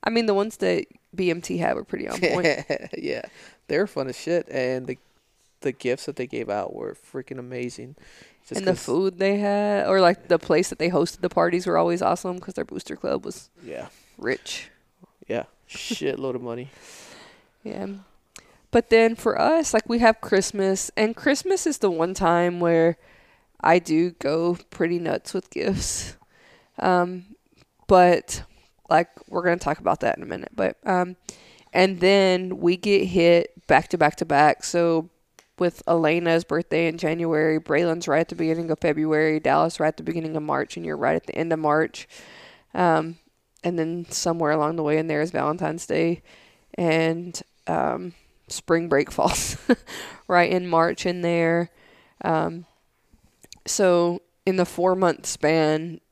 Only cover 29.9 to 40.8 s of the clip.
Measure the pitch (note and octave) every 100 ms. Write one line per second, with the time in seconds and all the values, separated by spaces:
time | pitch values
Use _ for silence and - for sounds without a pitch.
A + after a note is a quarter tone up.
29.9 | - A#2+ - - - - - F#3+ - -
30.9 | F#3 F3+ F3+ - - - - _ - F#3+
31.9 | F#3 F3+ G3 F#3+ F#3 F#3 F#3 F3 F3+ G#3+
32.9 | G3+ F#3 F3+ E3+ E3+ - - - C#3 -
33.9 | F3 D3+ - E3 C#3+ D3+ - - F3 E3+
34.9 | E3 E3 _ _ _ _ - F3+ - -
35.9 | E3+ D#3+ E3+ E3+ E3 E3+ D#3 E3+ D#3 E3
36.9 | E3 E3 E3 E3 D#3 D#3 D#3 D#3+ C#3+ F3
37.9 | E3 E3+ D3+ E3+ E3+ E3 D#3+ E3 D#3 E3+
38.9 | D3+ D#3 D#3 D#3 D#3 - D3 D#3+ - D#3
39.9 | - D#3+ E3 D#3+ D#3 D3+ C#3 - -